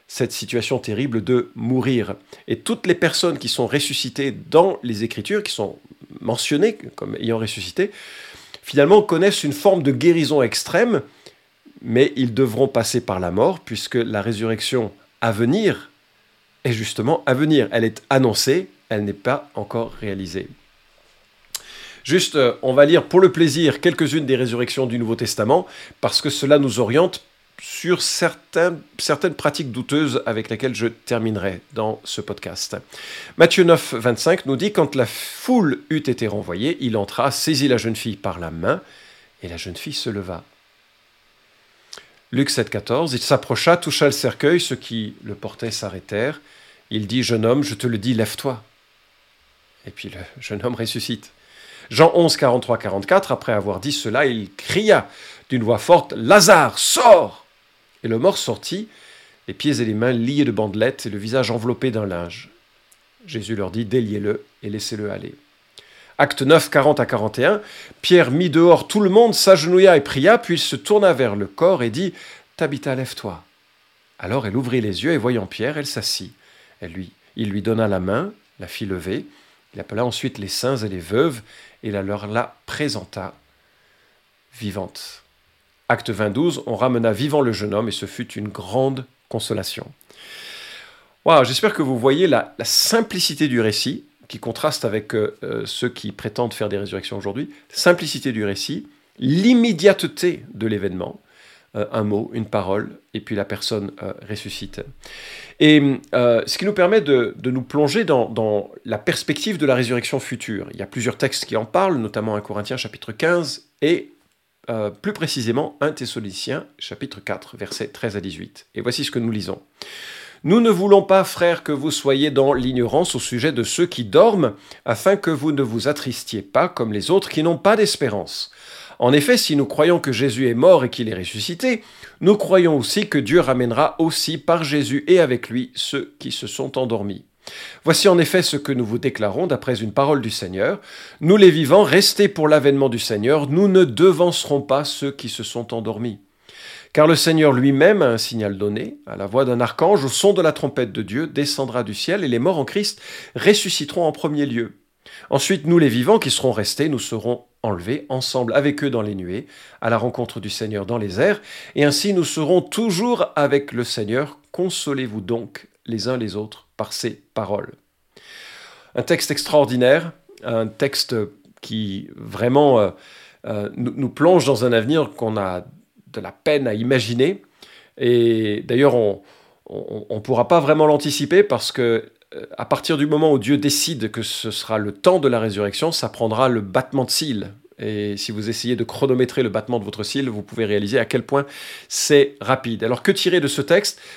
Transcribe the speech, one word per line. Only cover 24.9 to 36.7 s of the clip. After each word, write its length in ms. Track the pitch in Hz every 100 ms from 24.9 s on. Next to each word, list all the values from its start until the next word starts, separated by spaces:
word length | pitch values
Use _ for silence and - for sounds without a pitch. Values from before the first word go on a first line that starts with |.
| 120
Nouveau 160 | 113
Testament, 520 | 113 117 - 107 170 - - - -
parce 220 | 117 -
que 80 | 147
cela 280 | - 139 147
nous 220 | 135 110
oriente 420 | 110 139 180 - - _ _ -
sur 400 | - - 165 175
certains, 800 | - - 170 - _ 160 180 165 - -
certaines 380 | - 143 180
pratiques 380 | - 147 - 135
douteuses 500 | 117 - 147 147 127
avec 240 | - 113 107
lesquelles 260 | 113 127
je 120 | 104 117
terminerai 720 | 113 - 117 110 104 98 87 -
dans 260 | 113 110 110
ce 180 | - -
podcast. 560 | 101 98 87 90 - - - - - - - -
Matthieu 260 | 170 -
neuf, 280 | 170 160 -
vingt-cinq 540 | 117 120 110 160 - 135
nous 100 | 131
dit : « 160 | 202
Quand 220 | 208 147
la 100 | 139
foule 760 | 117 - - - - 247 156 - -
eut 80 | 156
été 300 | 135 120 110
renvoyée, 500 | 104 90 87 135